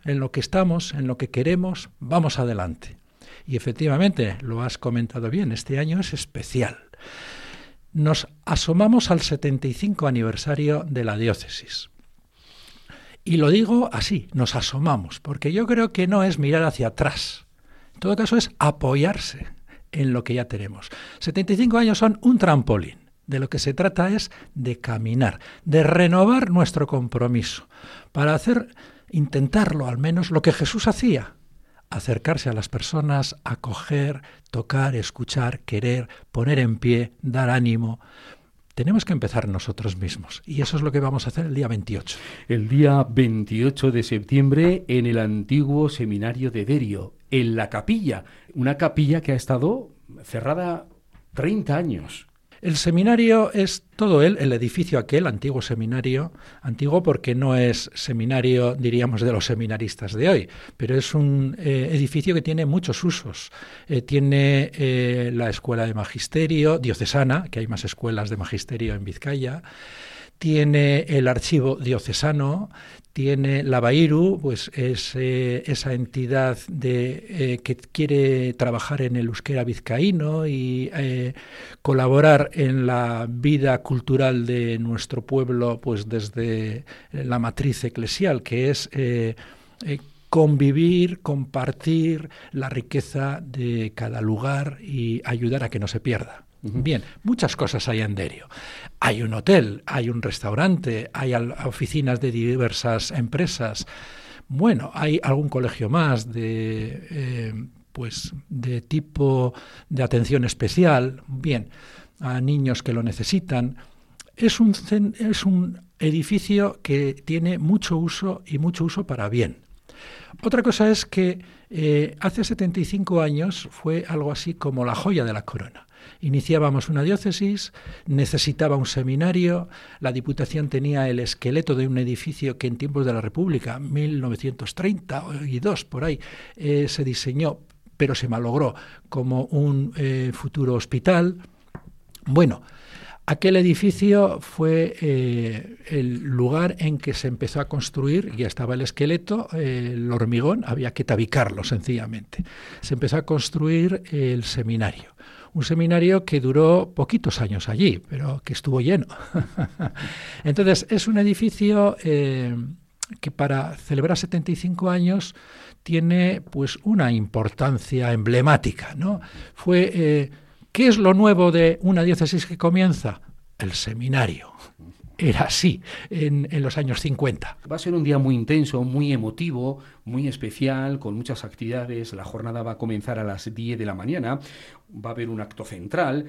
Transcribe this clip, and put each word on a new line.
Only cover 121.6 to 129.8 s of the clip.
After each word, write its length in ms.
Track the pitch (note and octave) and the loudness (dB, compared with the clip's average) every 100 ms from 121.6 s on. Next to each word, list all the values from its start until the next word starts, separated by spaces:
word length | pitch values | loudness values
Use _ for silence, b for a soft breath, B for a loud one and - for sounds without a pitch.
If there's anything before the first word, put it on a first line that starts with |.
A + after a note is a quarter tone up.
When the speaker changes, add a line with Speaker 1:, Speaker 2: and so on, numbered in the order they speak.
| B | B
Speaker 1:
eh, 460 | E3+ D3+ D3 D3+ - | -2 2 2 2 -2
hace 220 | F#3+ A#3 | -4 -2
setenta 360 | A3 A3 F#3 F3+ | -2 0 -2 0
y 60 | E3+ | -2
cinco 360 | G3+ F#3+ F3 | -2 0 2
años 460 | D#3 D3 F3+ F3+ - | 2 0 -2 -6 -10
fue 340 | - D#3+ E3 F3 | -8 -4 -4 -4
algo 240 | D#3+ D3 | -4 -4
así 240 | C#3+ E3+ E3+ | -4 -6 -6
como 280 | C#3+ C3 | -4 -2
la 120 | B2 A2 | -2 -2
joya 300 | G3 F3+ A#2 | 0 0 0
de 80 | |
la 100 | G#2+ | -4
corona. 420 | - - - - - B B B | -8 -10 -12 -16 -20 B B B
Iniciábamos 640 | D3+ C#3 - D#3+ D3+ C3+ - | -2 0 2 2 4 2 0
una 140 | D3 | 0
diócesis, 720 | D3+ G3 G#3 E3+ G3 G3+ - - B B - | 2 0 0 -2 -2 -2 -6 -16 B B -2
necesitaba 680 | C#3 C#3 D#3 D3+ C#3 D#3 C#3 | 0 0 0 -2 0 0 0
un 100 | B2+ | -2
seminario, 840 | C3+ C3 C3+ E3+ F3+ F3 F3 F3 B | -2 -2 0 0 2 2 0 -4 B